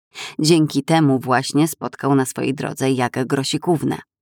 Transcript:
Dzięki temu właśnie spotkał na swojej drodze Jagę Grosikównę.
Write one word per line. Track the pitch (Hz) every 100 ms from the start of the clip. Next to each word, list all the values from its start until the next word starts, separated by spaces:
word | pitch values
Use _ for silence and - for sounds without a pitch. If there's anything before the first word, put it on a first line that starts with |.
| _ - - -
Dzięki | 156 170 151 143
temu | - 165 143 131
właśnie | 123 123 131 139 156
spotkał | - 127 - 135 139
na | 131
swojej | - 127
drodze | 139 151 - 135
Jagę | 131 123 - 123
Grosikównę. | 139 131 139 - 160 131 - - _